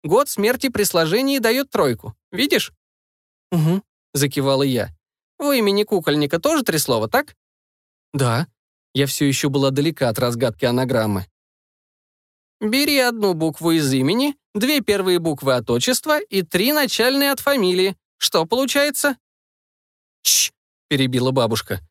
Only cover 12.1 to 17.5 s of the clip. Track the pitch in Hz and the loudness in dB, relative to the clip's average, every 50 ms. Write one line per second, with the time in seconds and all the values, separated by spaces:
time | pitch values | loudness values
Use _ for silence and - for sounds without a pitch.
12.1 | _ _ _ _ _ _ _ _ _ _ 214 214 220 269 294 302 285 277 254 247 | _ _ _ _ _ _ _ _ _ _ -4 -2 0 0 0 2 2 2 2 2
13.1 | 233 226 202 196 180 156 160 160 143 - 160 170 165 160 151 135 131 131 131 143 | 0 0 0 0 0 0 -2 -4 -4 -2 0 0 2 2 2 2 0 0 0 0
14.1 | 190 240 277 294 277 _ _ _ _ 208 220 262 302 285 214 - 202 196 190 190 | 0 0 0 -2 -4 _ _ _ _ -2 0 0 0 0 0 0 0 0 0 0
15.1 | 180 175 165 165 151 135 139 135 127 123 113 - 120 120 - 254 254 - - 311 | 0 0 0 -2 -4 -2 0 0 0 0 0 0 -2 0 0 0 -2 -2 0 -2
16.1 | 302 302 427 _ - 190 180 - - 175 208 254 302 302 285 247 - - 226 247 | -2 -2 -2 _ -4 -4 -4 -2 -2 0 0 2 2 0 0 -2 0 0 0 0
17.1 | 269 277 285 277 277 262 - 285 | 2 2 0 0 0 -2 0 0